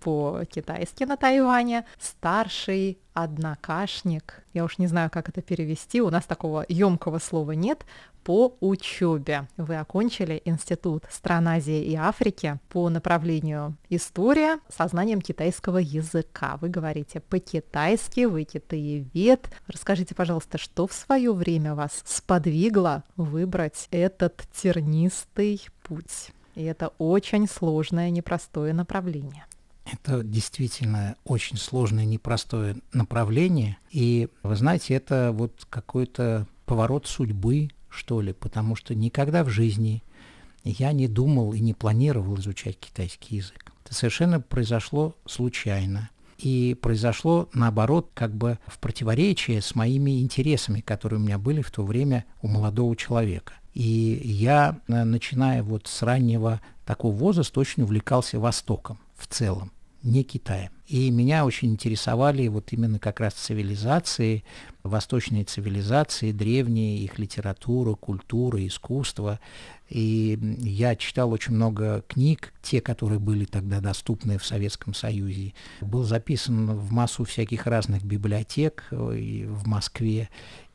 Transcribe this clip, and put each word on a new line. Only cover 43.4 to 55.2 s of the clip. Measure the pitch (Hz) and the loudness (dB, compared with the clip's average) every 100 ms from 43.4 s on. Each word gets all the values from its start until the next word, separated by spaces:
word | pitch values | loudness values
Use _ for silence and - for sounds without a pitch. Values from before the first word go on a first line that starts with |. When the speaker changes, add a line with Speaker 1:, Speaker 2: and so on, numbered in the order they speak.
| 95 - - - | -8 -14 -20 -20
Speaker 2:
Это | - | -10
совершенно | - 117 - 175 165 | -2 0 2 4 2
произошло | - 127 110 117 - 147 160 - - | 0 0 2 0 0 -2 -2 -4 -12
случайно. | - 123 - 107 98 95 98 113 _ - - | -4 -4 -2 -2 0 0 -2 -6 _ -20 -6
И | 135 127 123 123 | 0 2 2 2
произошло, | 120 110 117 104 160 170 170 | 2 2 2 2 2 2 2
наоборот, | 120 117 107 113 170 - | 2 2 4 4 2 0
как | - 113 | -4 -4
бы | 107 117 113 - | -2 -2 -2 -8
в | - | -8
противоречии | 113 - 113 120 196 170 - 107 | -6 -2 0 2 2 2 0 -2
с | - 113 | 0 0
моими | 113 135 139 131 | 2 2 2 2
интересами, | 127 - 143 139 - 104 | 0 0 2 2 0 -2
которые | - 104 110 110 | -2 -4 -2 0
у | |
меня | 104 101 | 0 0
были | 113 151 | 0 0
в | - | -2
то | - | -4
время | 98 120 143 123 - - | -2 2 2 0 -2 -6
у | 107 | 0
молодого | 104 107 107 120 113 | 2 2 2 0 0
человека. | - 117 107 87 - - - | 0 0 2 -2 -8 -20 -12
И | - 113 113 113 127 | -2 0 2 2 0
я, | 123 101 120 147 147 160 - | -2 2 4 6 4 2 0
э, | 120 | 2
начиная | 113 117 | 4 2